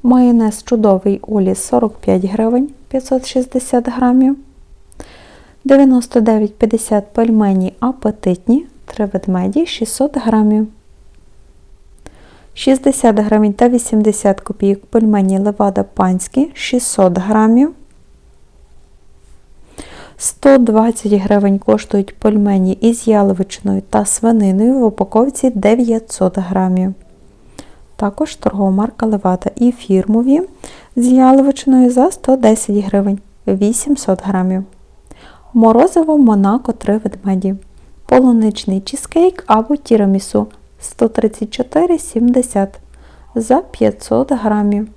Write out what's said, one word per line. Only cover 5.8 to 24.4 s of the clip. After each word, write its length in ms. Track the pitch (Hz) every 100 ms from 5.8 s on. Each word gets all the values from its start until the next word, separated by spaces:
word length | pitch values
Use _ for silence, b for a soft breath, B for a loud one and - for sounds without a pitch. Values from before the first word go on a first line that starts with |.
| 277 254 240 240
дев'ять 340 | 220 214 208 208
п'ятдесят 580 | 220 220 - 208 202
пельмені 600 | - 233 220 208 190 185 -
апетитні, 880 | 240 262 214 208 - 180 - 254 339 - -
три 200 | - 202
ведмеді, 600 | 196 190 185 190 240 339
шістсот 520 | - 220 - 277 285
грамів. 500 | 233 220 214 214 214 - _ - - - - - - - _ - - - b b b b b
Шістдесят 680 | - - 262 277 - 233 208
гривень 340 | 214 214 214
та 160 | 202 240
вісімдесят 720 | 247 - 220 214 208 202 196
копійок 440 | - - 196 196 -
пельмені 540 | 226 220 208 190 190
Левада 440 | 202 202 202 196
панські, 680 | 196 - 190 185 - - 302
шістсот 640 | - - 247 - - 185 180
грамів. 560 | 190 214 220 233 294 - - - _ _ _ _ _ _ - - _ - - - - - _ - B B B B B B
Сто 400 | - - 277 269
двадцять 560 | 233 214 226 226 208
гривень 460 | 202 190 202 196 196
коштують 580 | - 214 - 202 196 -
пельмені 560 | 220 214 208 196 185
із 340 | 190 233 233 -
яловичиною 720 | 214 196 185 190 - 202 196 -
та 160 | 214 202
свининою 720 | - 226 233